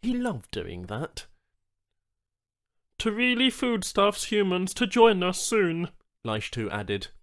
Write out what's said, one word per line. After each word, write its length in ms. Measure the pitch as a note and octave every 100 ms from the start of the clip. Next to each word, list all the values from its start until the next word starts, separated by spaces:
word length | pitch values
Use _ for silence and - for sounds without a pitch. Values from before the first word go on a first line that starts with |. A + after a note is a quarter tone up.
He 120 | A#3
loved 380 | B3 B3 C3 -
doing 320 | - F2 F2
that. 420 | F2+ G#2+ D#3+ - - _ _ _ _ _ _ _ _ _ _ _ _ _ _ _ _ _
To 120 | A3+
really 380 | G#3+ B3 A#3+ C4
foodstuffs 760 | - B3 A3+ - - G3+ G3+
humans 480 | - G#3 G3 F3+ F#3
to 120 | - A#3+
join 360 | A#3+ A3+ G3
us 180 | F3+ F#3
soon, 480 | - A3 F3+ E3 F3 - _ _
Leish 280 | A#2 G#2+ -
two 180 | B2 G#2+
added. 380 | G#2 G2 G2+ - -